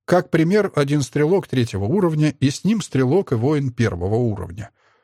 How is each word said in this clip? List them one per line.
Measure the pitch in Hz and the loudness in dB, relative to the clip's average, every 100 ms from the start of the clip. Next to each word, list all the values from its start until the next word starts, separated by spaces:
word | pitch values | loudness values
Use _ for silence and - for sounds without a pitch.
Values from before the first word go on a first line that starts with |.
| - | 0
Как | 175 180 | 0 2
пример, | 170 165 208 196 151 | 0 2 2 0 -2
один | 143 147 | 0 0
стрелок | 131 147 151 190 - | -2 0 2 0 0
третьего | 127 117 98 101 | -2 -2 -2 -2
уровня | 185 175 156 151 - | 0 0 2 0 2
и | 139 | -2
с | - | 0
ним | 180 226 | -2 -2
стрелок | - - 131 170 - | 0 0 2 2 0
и | 120 | -2
воин | 123 151 139 | 0 0 -2
первого | 120 117 90 90 110 | 0 -2 0 -2 0
уровня. | 120 98 85 92 104 _ _ _ | 0 -2 -8 -12 -16 _ _ _